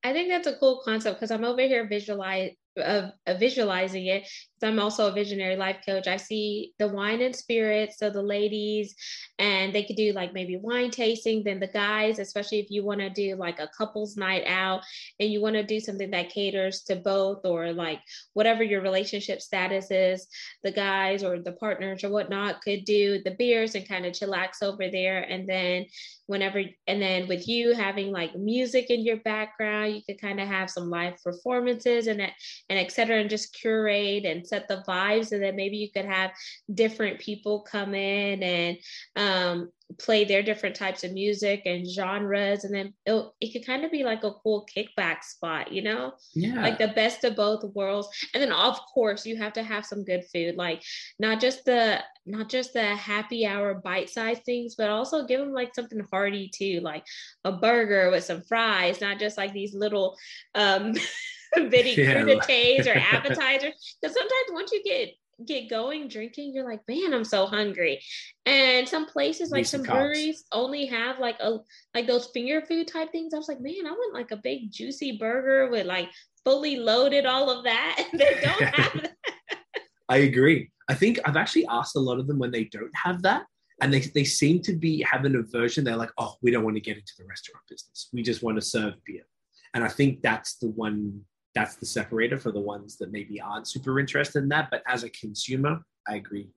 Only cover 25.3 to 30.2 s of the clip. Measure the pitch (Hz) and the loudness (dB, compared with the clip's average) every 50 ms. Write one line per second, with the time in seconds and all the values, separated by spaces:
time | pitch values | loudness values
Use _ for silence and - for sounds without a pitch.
25.3 | 180 185 185 190 190 185 185 180 180 180 208 202 - - - - - _ _ - | -6 -8 -4 -4 -2 0 0 0 0 -2 -4 -6 -14 -18 -18 -18 -20 _ _ -6
26.3 | 202 196 196 196 196 202 196 190 - _ _ - 196 202 202 190 185 185 180 180 | -4 -2 -2 -2 -2 -2 -4 -4 -8 _ _ -2 0 0 2 0 0 0 0 -2
27.3 | 185 175 175 233 233 233 233 233 240 240 208 196 196 208 196 196 196 180 170 160 | -4 -4 -2 -2 -2 0 4 2 2 2 2 -2 -2 -2 -4 -4 -2 -4 -4 -4
28.3 | - 175 196 214 226 254 254 240 233 254 247 254 240 233 220 233 226 220 220 220 | -4 -4 -2 0 0 0 0 2 2 0 2 4 0 2 2 0 0 0 -2 -2
29.3 | 214 214 214 214 - - 220 214 214 214 214 214 214 214 214 - 196 202 | -2 -2 -4 -6 -6 -4 -2 -2 0 0 0 -2 -2 -4 -8 -10 -12 -8